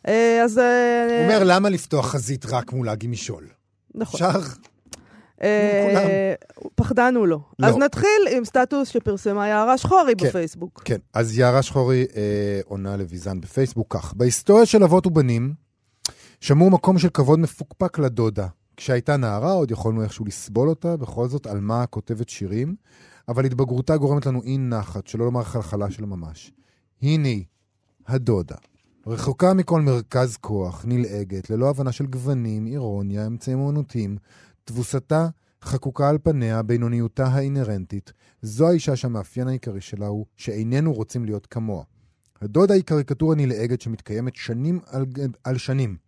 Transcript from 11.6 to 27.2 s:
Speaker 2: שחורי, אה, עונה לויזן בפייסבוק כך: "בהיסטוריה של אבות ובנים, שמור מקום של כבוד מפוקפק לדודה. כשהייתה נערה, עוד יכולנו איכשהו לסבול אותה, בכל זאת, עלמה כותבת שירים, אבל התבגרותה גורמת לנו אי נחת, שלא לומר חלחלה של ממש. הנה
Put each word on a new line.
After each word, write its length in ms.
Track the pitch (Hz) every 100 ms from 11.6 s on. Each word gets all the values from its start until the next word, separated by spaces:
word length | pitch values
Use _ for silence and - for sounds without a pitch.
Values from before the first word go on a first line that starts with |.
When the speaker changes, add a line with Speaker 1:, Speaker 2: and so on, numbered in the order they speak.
Speaker 2:
שחורי, 440 | 131 139 127 127 127 110
אה, 440 | 104 104 101 98
עונה 320 | - 98 98 101
לויזן 440 | 90 90 90 92
בפייסבוק 560 | 80 - 131 117 107 104
כך: 180 | - 95
"בהיסטוריה 500 | 123 - - 208 226
של 180 | 220
אבות 220 | 185 180 185
ובנים, 480 | 156 127 117 127 156 _ _ _ _ - - - _
שמור 300 | - 143 185
מקום 280 | 185 - 185
של 100 | 170
כבוד 300 | - 131 160
מפוקפק 600 | 160 - 143 - 180 -
לדודה. 480 | 139 113 113 104 92 - _ -
כשהייתה 400 | - 123 123 143
נערה, 360 | 117 104 151
עוד 180 | 190 131
יכולנו 320 | 110 113 110
איכשהו 220 | 107 -
לסבול 440 | 104 - - 107 143
אותה, 280 | 156 170 170
בכל 320 | 123 117 123
זאת, 180 | 139 110
עלמה 400 | 101 104 117 120
כותבת 420 | 107 - 110 113
שירים, 460 | - 98 107 143 202 _ _ _ _ -
אבל 160 | 120
התבגרותה 520 | 135 127 127 127 131 156
גורמת 300 | 139 143 135
לנו 160 | 127
אי 160 | 120 135
נחת, 480 | 127 113 98 95 -
שלא 180 | 113
לומר 180 | 117 123
חלחלה 480 | 104 117 87 101 101
של 140 | 101
ממש. 480 | 107 95 80 80 - _ _ _ _ _
הנה 260 | 139 156